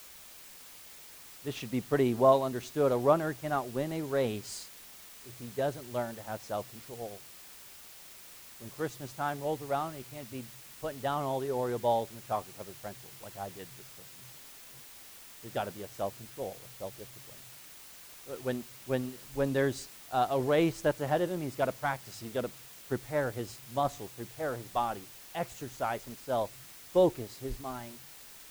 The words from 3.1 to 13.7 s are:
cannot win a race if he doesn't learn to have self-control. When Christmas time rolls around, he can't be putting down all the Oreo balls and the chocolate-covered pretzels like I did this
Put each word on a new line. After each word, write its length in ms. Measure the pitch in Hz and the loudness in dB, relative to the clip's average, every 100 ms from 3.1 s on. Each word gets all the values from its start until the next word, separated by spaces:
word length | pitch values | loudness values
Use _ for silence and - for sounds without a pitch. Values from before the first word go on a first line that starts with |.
| 160 156 | 8 6
cannot 380 | 127 151 143 123 | -2 0 0 2
win 200 | 120 156 | 0 0
a 100 | 160 | -2
race 680 | 147 139 123 107 - - - - - - - - 127 | 2 4 4 2 -4 -10 -10 -14 -18 -18 -18 -16 -14
if 140 | 123 | -10
he 80 | 120 107 | -6 0
doesn't 360 | 139 147 123 | 0 0 -4
learn 220 | 123 117 | -2 -2
to 80 | 110 | -4
have 180 | 107 110 | -4 -6
self-control. 760 | - 104 101 113 - 117 113 101 - - - - - - - - - - - - - - | -2 -2 -2 -10 -12 -8 -6 -8 -14 -16 -16 -16 -16 -18 -18 -18 -18 -18 -18 -18 -18 -14
When 100 | 113 127 | -10 -4
Christmas 340 | 156 - 135 | -4 -4 -10
time 280 | - 143 143 | -4 -2 0
rolls 180 | 143 147 | -2 -2
around, 320 | 143 139 160 151 | 0 0 0 -4
he 100 | 123 | -10
can't 160 | 147 120 | -10 -8
be 140 | 131 120 - - - | -8 -8 -12 -16 -8
putting 180 | 156 139 | -6 -2
down 240 | 135 147 | 0 2
all 160 | 139 135 | 2 2
the 80 | 139 | 2
Oreo 340 | 127 123 120 | 2 2 4
balls 300 | 120 117 110 | 6 6 4
and 100 | 113 | -4
the 60 | - | -2
chocolate-covered 520 | 107 95 92 98 92 | 0 -2 -10 -12 -8
pretzels 300 | 104 95 - - | -10 -10 -14 -14
like 120 | 101 101 | -12 -8
I 100 | 101 | -8
did 180 | 95 | -8
this 220 | 90 | -12